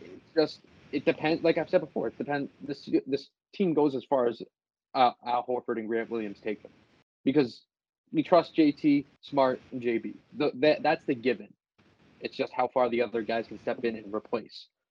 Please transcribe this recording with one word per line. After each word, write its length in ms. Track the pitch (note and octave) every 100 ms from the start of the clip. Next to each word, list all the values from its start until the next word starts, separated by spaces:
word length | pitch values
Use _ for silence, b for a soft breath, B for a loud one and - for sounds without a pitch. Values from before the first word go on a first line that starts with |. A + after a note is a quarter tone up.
it's 220 | F2 F#2 _ D#3+
just, 240 | D3+ - _ - -
it 120 | -
depends. 380 | - D3+ D#3 E3
Like 160 | E3 E3
I've 100 | D#3
said 120 | F#3
before, 260 | D#3 - B2
it 100 | -
depends. 340 | A3+ C#3+ C3+ -
This, 260 | C#3 C#3+ - D#3+ -
this 240 | C#3 - _ _
team 220 | - F#3+
goes 220 | D3+ D3 C3
as 80 |
far 240 | - C3+ A#2+
as, 120 | A2 - _ _ _ _
uh, 160 | C3+ B2 - B2
Al 180 | B2
Horford 340 | B2 B2 B2 A#2
and 100 | A2
Grant 200 | A2+ G#2+
Williams 300 | A#2 G#2+ G2+
take 200 | A2 G#2
them 80 | - _ _ _ _ _
because 380 | - C#3+ B2 - _ _ _ _ _
we 100 | D#3
trust 320 | C#3 E3+ D#3
J 160 | - D3+
T, 360 | C#3+ D#3 C#3+ - _
Smart, 380 | - C#3 C3 B2+ -
and 100 | C3
J 160 | A#2+ A#2
B. 160 | G#2+ - _ A#2
The, 160 | D3 B2+
that, 240 | D3+ D3
that's 200 | D3 E3
the 120 | - B2+
given. 320 | B2 G#2+ G#2 _ _ _ _ _ _ -
It's 160 | A#2 -
just 160 | B2+
how 160 | - B2
far 200 | C3 B2
the 140 | A#2
other 200 | A#2 A#2
guys 260 | G#2+ A2+ A2
can 120 | G#2+
step 240 | - A#2
in 120 | A#2 A2
and 180 | G2+
replace. 520 | G#2+ - A2+ - - - _ _